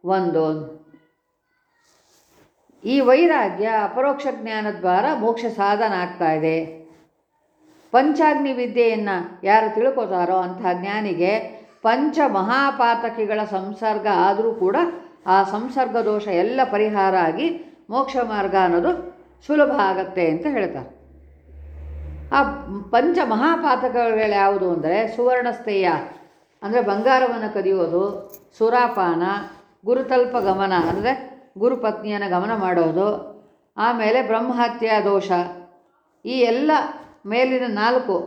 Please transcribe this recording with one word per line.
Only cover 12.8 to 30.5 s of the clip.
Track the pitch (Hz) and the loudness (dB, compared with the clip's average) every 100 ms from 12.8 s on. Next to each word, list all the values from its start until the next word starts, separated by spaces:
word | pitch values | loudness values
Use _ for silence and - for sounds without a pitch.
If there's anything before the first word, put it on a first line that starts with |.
| 233 233 233 220 208 214 | 2 2 -2 -4 -2 -2
ಸಂಸರ್ಗ | 208 190 196 208 226 208 208 | -2 -4 -6 -4 -2 -2 0
ಆದರೂ | 185 185 202 226 | 2 2 2 -2
ಕೂಡ | 220 185 202 247 - - - - | 0 0 2 -2 -4 -18 -12 2
ಆ | 190 | 2
ಸಂಸರ್ಗ | 190 208 254 269 254 220 | 4 -2 -4 -2 -2 0
ದೋಷ | 214 214 208 | 0 -2 -2
ಎಲ್ಲ | 175 202 262 | 0 0 0
ಪರಿಹಾರ | 262 202 214 208 190 185 | 0 0 0 2 2 2
ಆಗಿ | 165 170 330 330 - - - | 0 0 -4 -4 -12 -20 -6
ಮೋಕ್ಷ | 233 269 269 | -2 -2 -2
ಮಾರ್ಗ | 233 214 196 190 | -2 -2 0 2
ಅನ್ನೋದು | 180 170 226 349 - - - _ - | 4 4 2 -2 -6 -16 -20 _ -2
ಸುಲಭ | 302 277 - | 2 4 2
ಆಗತ್ತೆ | 196 190 185 185 170 | 0 0 -4 0 0
ಅಂತ | 160 262 | 0 -2
ಹೇಳ್ತಾರೆ. | 262 185 143 123 - - - - _ _ - - - - - - - - | -2 -2 -6 -14 -20 -20 -20 -20 _ _ -20 -20 -16 -14 -14 -14 -14 -2
ಆ | 269 285 - - 196 202 | 0 0 -4 -10 -12 0
ಪಂಚ | 240 302 349 | 2 2 0
ಮಹಾಪಾತಕಗಳು | 262 220 285 339 320 254 254 233 233 220 214 | 0 0 2 2 0 0 0 0 0 0 0
ಯಾವುದು | 202 196 196 185 | 2 2 2 0
ಅಂದರೆ | 170 156 190 220 233 | 0 0 0 -2 0
ಸುವರ್ಣಸ್ಥೇಯ | 240 254 240 - 214 196 180 151 - - - _ _ _ | 2 2 0 -4 -4 0 0 -2 -6 -16 -20 _ _ _
ಅಂದರೆ | 196 240 | -2 0
ಬಂಗಾರವನ್ನು | 208 202 233 262 254 233 214 | 0 0 2 4 2 -2 -4
ಕದಿಯೋದು, | 208 190 190 165 170 202 202 - - _ - | -2 0 0 0 0 -2 -6 -14 -20 _ 0
ಸುರಾಪಾನ, | 220 247 240 240 180 165 180 202 - - _ _ | 2 4 2 0 0 0 -2 -4 -8 -18 _ _
ಗುರುತಲ್ಪ | 196 254 254 254 247 240 | 0 0 2 2 2 0
ಗಮನ | 196 | 0